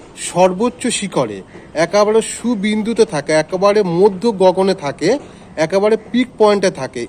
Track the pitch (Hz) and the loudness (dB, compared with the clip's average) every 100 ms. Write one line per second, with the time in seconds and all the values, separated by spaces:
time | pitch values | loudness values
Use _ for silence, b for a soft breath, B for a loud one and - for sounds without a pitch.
0 | - - - 170 185 185 240 - 247 - | -20 -16 -6 2 2 2 -4 -4 -6 -4
1 | 190 - 113 98 - B B 151 165 208 | -4 -4 -4 -6 -16 B B -4 0 2
2 | 208 220 214 - 226 214 208 214 214 226 | 2 2 -2 -4 -4 -2 -2 -2 -2 0
3 | 214 151 147 156 - 185 202 208 185 170 | 0 -2 0 0 0 0 2 2 0 2
4 | 208 185 233 190 185 180 196 190 143 - | 2 2 -2 2 2 4 0 -2 -6 -4
5 | 160 285 B B B - 165 196 214 220 | -2 -2 B B B -4 -2 0 2 0
6 | - 240 254 - 214 208 190 151 127 120 | -2 -4 -2 2 2 2 0 -4 -8 -10